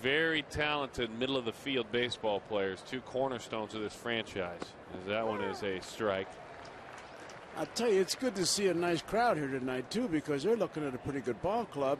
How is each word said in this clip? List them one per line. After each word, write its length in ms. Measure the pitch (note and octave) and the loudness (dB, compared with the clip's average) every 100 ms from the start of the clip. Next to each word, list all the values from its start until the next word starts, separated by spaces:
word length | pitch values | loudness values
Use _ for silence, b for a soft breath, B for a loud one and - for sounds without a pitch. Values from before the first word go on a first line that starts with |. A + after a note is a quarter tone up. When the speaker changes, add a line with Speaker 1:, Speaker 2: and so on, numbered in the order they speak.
Speaker 1:
very 420 | B2 D3 E3 D#3 | 2 4 4 2
talented 680 | C3+ D3+ D3+ D3 C3+ - A#2 | 0 0 2 0 0 -2 -2
middle 240 | A2+ C3+ C3+ | 0 0 0
of 80 | |
the 80 | A2+ | -2
field 400 | - C#3 C3 A2 | -4 0 0 2
baseball 480 | A#2+ B2 - A2 G2+ | 2 2 0 0 0
players, 420 | - G#2 F#2+ F#2 - | 2 2 2 -2 -6
two 120 | C3 | -8
cornerstones 760 | - B2+ C3+ A#2+ - A2 G#2+ A2 | -4 0 0 -2 -4 -4 -4 -4
of 60 | |
this 120 | G#2 | -4
franchise. 680 | - A#2+ A2+ G#2+ G2+ F2 E2+ - - - F2+ | -4 -2 0 0 -2 -4 -4 -10 -12 -12 -8
As 80 | F#2+ | -2
that 200 | G#2+ A2+ | 0 2
one 160 | G#2 | 0
is 180 | G2 F#2 | -2 -2
a 200 | G2+ F#2 | -2 -2
strike. 480 | - - A2 F#2+ G2 - - - - - - - - - - - - - | -4 0 2 2 0 -8 -14 -14 -14 -14 -14 -14 -14 -14 -14 -14 -10 -6
Speaker 2:
I 80 | D#3 | -6
tell 260 | - A#3 | 0 4
you, 80 | F#3+ | 4
it's 160 | F#3 - | 4 0
good 200 | B3+ G3 | 0 2
to 80 | E3+ | 2
see 220 | - G3 | 4 4
a 40 | |
nice 280 | E3 F3 E3+ | 4 2 2
crowd 360 | - G#3 A#3+ E3 | 2 4 4 4
here 120 | C#3 | 0
tonight, 420 | C3+ B2+ B2+ - | 0 0 -2 -2
too, 160 | G#3 B3 | 0 2
because 340 | D#3 D3 C#3+ | 2 2 0
they're 120 | E3+ A#3 | 2 2
looking 320 | F3+ D#3 C#3+ | 2 0 -2
at 80 | B2+ | -2
a 20 | |
pretty 220 | C#3+ C#3 | -2 -2
good 200 | B2 A2+ | -2 0
ball 240 | F3+ A3+ A3 | 2 2 0
club 340 | C#3+ C3+ | 2 2